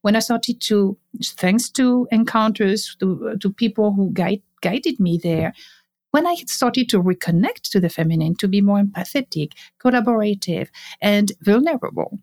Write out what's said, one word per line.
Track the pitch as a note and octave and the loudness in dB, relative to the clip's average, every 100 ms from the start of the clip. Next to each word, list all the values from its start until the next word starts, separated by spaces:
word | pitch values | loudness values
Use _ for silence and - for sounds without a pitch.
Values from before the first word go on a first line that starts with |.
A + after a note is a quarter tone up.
when | G#3 A3 | 2 0
I | |
started | A3 A#3 - A#3+ | 2 -2 -2 -6
to, | - G#3 G3 G3 _ - | 0 2 2 -2 _ -10
thanks | - - F3+ G#3+ - | -10 -2 2 2 0
to | - B3+ B3 B3 | 0 2 2 2
encounters, | A3+ A#3 A3+ A3 G#3+ G3+ G#3 - - | 0 2 2 0 2 0 0 -4 -4
to, | F#3+ E3 - G3 | -2 -2 -4 -4
to | G3 | -4
people | G3 A3+ A3+ G#3 | 0 -2 0 0
who | G3 F#3+ | 2 0
guide, | F#3 F3+ G3+ _ _ | 0 -2 -2 _ _
guided | F3+ A#3 D#4+ B3+ | -4 -2 -4 0
me | F3+ E3+ | 0 0
there, | E3+ D#3+ D#3+ - - _ _ _ _ | 0 -2 -2 -6 -20 _ _ _ _
when | D4 F4 | 0 0
I | F4 | -2
started | - - B3 B3 A#3+ | -6 -2 0 0 0
to | G3+ | 2
reconnect | F3+ F3+ - E3+ C4+ - - | 2 0 0 2 0 -2 -2
to | G3 | 0
the | E3+ | 0
feminine, | - D#3+ D#3+ D#3+ | 0 0 0 0
to | F3 G3 | -2 0
be | G3+ | 2
more | G3+ G3+ | 2 2
empathetic, | G3+ F#3+ F#3 C#4+ C4 - D3 - - _ | 0 -2 -4 -6 -4 -6 -8 -10 -20 _
collaborative, | B3+ B3 A#3+ A3+ G#3+ G3+ - F3 - - - - | 0 2 0 0 0 -2 -4 -4 -6 -12 -20 -4
and | G#3 G#3 G#3 - | 0 2 0 0
vulnerable | - A3 D#4+ D4+ - - - G3+ | 2 4 2 -2 -4 -6 -6 -8